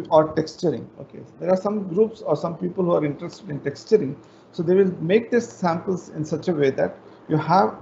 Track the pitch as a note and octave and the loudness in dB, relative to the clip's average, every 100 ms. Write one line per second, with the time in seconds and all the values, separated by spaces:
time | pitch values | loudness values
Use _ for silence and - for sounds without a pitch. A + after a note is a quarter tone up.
0 | E3 D#3+ D#3 - - - F3 B2 - - | 2 4 4 0 -6 -2 -2 -2 -6 -16
1 | C#3+ - C3 - E3 F#3 G3+ G#3+ F#3+ E3+ | -18 -18 -18 -8 0 0 0 -4 -2 2
2 | A3 - - D3+ E3+ D#3+ F3+ F3+ F3 E3+ | 2 0 -2 -2 -2 -4 -6 -2 2 2
3 | D3+ C#3 F3 - F#3+ C#3+ C#3+ C#3+ - G#3+ | 0 -4 -10 -14 -10 -8 -6 -8 2 2
4 | C#3 C#3+ - - - - E3 F#3 F#3+ D#3+ | 2 -8 -14 -20 -14 -6 2 4 4 2
5 | D#3+ G#3 A#3 A#3+ - - F3+ E3+ F3+ F3 | 2 2 2 0 0 -2 -2 -2 -2 -6
6 | - D#3+ D3 D#3 - D#3+ C#3 C3+ - - | -6 -8 -4 -4 -2 0 2 2 -2 -4
7 | - - - D#3 D3+ F3+ G#3+ - | -20 -16 -2 0 4 4 4 0